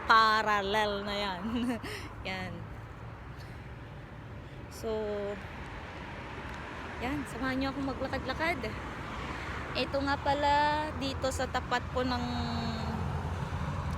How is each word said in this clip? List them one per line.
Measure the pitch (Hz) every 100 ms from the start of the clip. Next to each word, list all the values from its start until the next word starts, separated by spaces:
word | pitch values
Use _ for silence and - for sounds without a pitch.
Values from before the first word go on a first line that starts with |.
| -
parallel | 220 220 214 214 208 196 214 214 202
na | 208 202
yan. | 202 180 208 233 240 233 -
<laughs> | - - - -
Yan. | 190 185 170 170 - - - - - - - - - - - - - - - - - - - -
So, | - 226 220 214 208 202 202 - - - - - - - - - - - - - - - -
yan. | 240 294 254
Samahan | 226 262 262
niyo | 269
akong | 269 269
maglakad-lakad. | 247 262 262 240 262 320 349 220 208 - - - - - - - - - 226
Ito | 254 277 277
nga | 285
pala, | 294 285 285 285 294 294 302 285
dito | 269 262 262 269
sa | 254
tapat | 254 247 247 -
po | 254 254
ng | 247 247 240 233 233 233 226 226 226 - - - - - - - - -